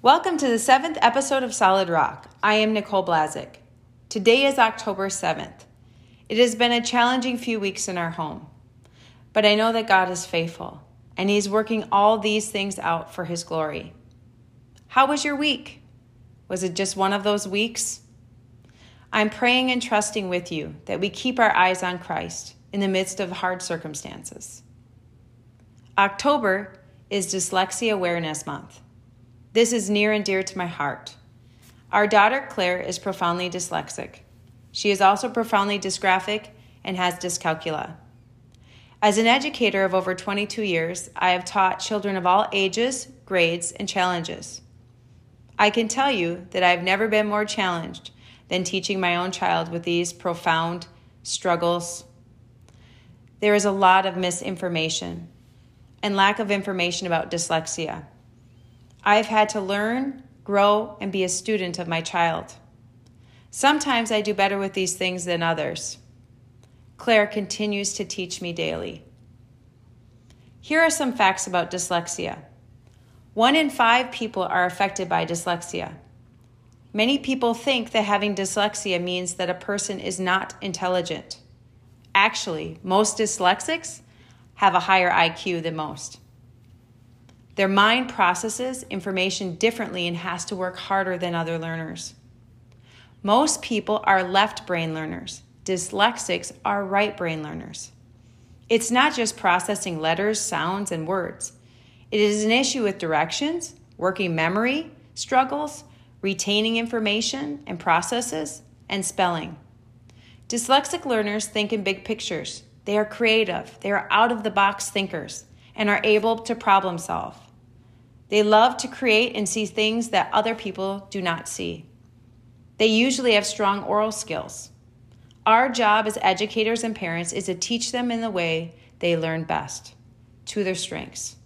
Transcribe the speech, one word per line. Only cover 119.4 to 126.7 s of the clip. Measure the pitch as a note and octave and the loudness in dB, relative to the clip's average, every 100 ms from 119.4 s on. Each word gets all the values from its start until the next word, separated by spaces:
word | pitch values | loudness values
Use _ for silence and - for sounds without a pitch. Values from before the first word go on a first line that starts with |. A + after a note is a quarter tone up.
| G3+ | -4
see | - G#3 | -2 -4
things | - G#3+ A3+ A#3 | 0 0 0 0
that | G3 - | 0 2
other | - A3 | 2 0
people | A3+ G3+ F#3 F#3+ G3 G3 | -2 -6 -4 -4 -6 -8
do | G3+ | -6
not | F3+ E3 - | -2 -4 -6
see. | - F3 E3 - - _ - - - - - - _ | -8 -8 -8 -14 -20 _ -20 -20 -20 -20 -20 -20 _
They | A3 | 4
usually | A3 B3 C4 B3 | 4 4 2 4
have | G#3+ G#3 | 4 2
strong | - G3+ G3+ | 0 0 0
oral | - G#3 G#3+ | 0 0 0
skills. | G#3+ - D#3+ - - - - - _ - - - - - | -2 -6 -6 -8 -14 -18 -20 -20 _ -20 -20 -20 -4 4
Our | A3+ C4 | 6 4
job | A#3 A3 G#3+ G#3+ | 2 4 4 2
as | G#3 | 0
educators | F#3+ F#3 G#3 A3+ A3 | 2 2 0 0 0